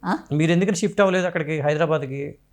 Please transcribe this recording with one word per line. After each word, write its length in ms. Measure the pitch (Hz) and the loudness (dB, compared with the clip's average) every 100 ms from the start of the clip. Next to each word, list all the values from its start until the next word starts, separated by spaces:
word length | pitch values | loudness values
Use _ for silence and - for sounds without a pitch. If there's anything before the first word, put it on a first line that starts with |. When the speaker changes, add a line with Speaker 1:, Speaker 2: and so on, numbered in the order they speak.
Speaker 1:
ఆ? 140 | 180 247 - | -6 -6 -2
Speaker 2:
మీరు 200 | 147 160 | 0 2
ఎందుకని 240 | 170 196 190 | 2 2 0
షిఫ్ట్ 240 | 202 - | 0 2
అవ్వలేదు 260 | 196 185 180 | 2 2 0
అక్కడికి, 340 | 175 151 156 | -2 -4 -2
హైదరాబాద్కి? 800 | 147 151 160 156 139 139 143 - _ | 0 0 2 0 -2 -8 -10 -12 _